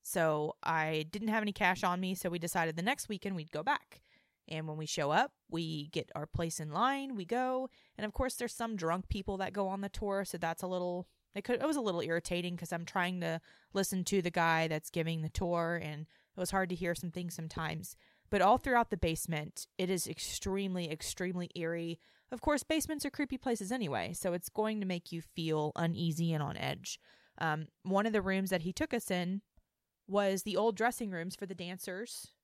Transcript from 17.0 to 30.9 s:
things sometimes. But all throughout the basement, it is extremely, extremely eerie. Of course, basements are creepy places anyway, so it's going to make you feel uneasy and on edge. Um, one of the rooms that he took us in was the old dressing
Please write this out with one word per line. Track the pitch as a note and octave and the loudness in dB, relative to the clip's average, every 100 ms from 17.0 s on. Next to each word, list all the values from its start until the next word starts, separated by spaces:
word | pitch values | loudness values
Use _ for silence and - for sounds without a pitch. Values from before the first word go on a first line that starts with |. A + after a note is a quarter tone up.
| F3+ | -4
things | F3+ F3 - | -4 -6 -6
sometimes. | D#3+ - D#3 D#3+ F#3 - _ _ _ | -8 -4 -4 -4 -8 -16 _ _ _
But | G3+ | 6
all | F#3 B3 | 8 8
throughout | C#4+ A#3+ A#3 | 6 4 4
the | F#3+ | 2
basement, | E3+ D#3+ - D#3 D3+ - - - | 2 0 0 -2 -4 -10 -12 -2
it | F3+ | 0
is | F#3 - | 2 0
extremely, | - - - G3 F#3+ G3 F3+ E3 | -6 -6 -4 -2 0 0 -2 -2
extremely | D#3 - - F3+ F3+ F3 | -4 -6 -2 -2 -2 -4
eerie. | - E3 E3+ E3+ E3 _ _ _ | -4 -2 -2 -2 -6 _ _ _
Of | B3 | -2
course, | - D4 | 2 2
basements | - D#4 - D4+ C#4 | 4 0 2 -2 -2
are | |
creepy | - C#4 C4 | -2 -4 -2
places | B3+ A#3 F#3+ | 0 0 0
anyway, | B3+ F3+ A#2 F2 | 0 0 0 -2
so | E3+ F#3 | -2 0
it's | F3 - | -2 -2
going | - G#3+ G#3+ | 0 0 0
to | F#3+ | 0
make | F3+ - | -2 -4
you | E3+ | -10
feel | - - D#3+ D#3 D3+ - | -8 -4 2 2 2 2
uneasy | E3 D3 E3 D#3 E3 | 0 2 0 2 2
and | D#3+ | 2
on | C#3+ - | 0 -2
edge. | C3+ C#3+ - - - - _ - | -4 -4 -8 -12 -14 -20 _ -4
Um, | D#3+ D3+ D#3 _ | -2 -2 -4 _
one | F#3+ G3 A3 | 0 2 4
of | |
the | G#3+ | 2
rooms | F#3+ F#3+ F#3+ | 2 0 2
that | F#3 | 0
he | E3+ | -2
took | - D#4+ | -2 0
us | A#3+ - | -2 0
in | F3+ F3 G3 _ _ _ _ _ _ - | -2 0 -2 _ _ _ _ _ _ 0
was | G3 G3+ G3 | 2 4 2
the | G#3+ F3+ | 0 2
old | A3 G#3 | 2 4
dressing | A3+ | 0